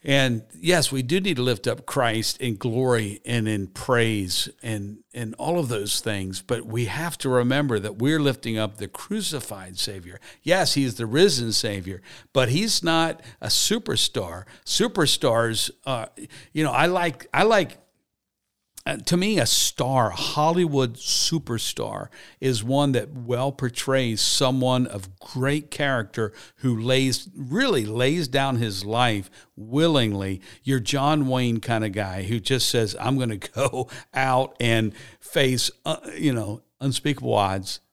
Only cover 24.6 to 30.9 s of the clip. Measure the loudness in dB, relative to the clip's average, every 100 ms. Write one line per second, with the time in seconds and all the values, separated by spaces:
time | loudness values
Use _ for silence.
24.6 | 2 2 0 -4 -12 -18 -10 -4 -2 -2
25.6 | -4 -4 -2 -2 -2 -4 -4 -6 -20 _
26.6 | -2 0 2 2 2 -2 -6 -14 -4 0
27.6 | 2 2 0 0 2 2 0 0 0 0
28.6 | -2 -4 -2 2 2 2 -6 -18 _ -18
29.6 | -4 2 4 4 2 0 -2 -6 -10 -10
30.6 | -2 0 0